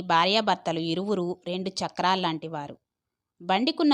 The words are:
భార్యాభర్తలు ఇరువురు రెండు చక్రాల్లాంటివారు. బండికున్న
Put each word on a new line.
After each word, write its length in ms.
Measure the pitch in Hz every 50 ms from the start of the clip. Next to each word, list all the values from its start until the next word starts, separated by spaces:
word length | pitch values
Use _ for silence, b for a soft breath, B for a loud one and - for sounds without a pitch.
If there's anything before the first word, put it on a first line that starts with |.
భార్యాభర్తలు 760 | 180 180 170 165 170 190 202 220 214 208 185 - - 175 165 165
ఇరువురు 460 | 165 165 165 180 190 208 208 185 175 175 180 - _
రెండు 240 | 175 180 185 185 190
చక్రాల్లాంటివారు. 1040 | 185 - 185 160 - - 175 180 190 190 180 170 160 156 160 160 165 151 143 139 - - _ _ _ _ _ _ _ _ _ _ _ _
బండికున్న 520 | 175 180 190 202 247 311 320 - 339 294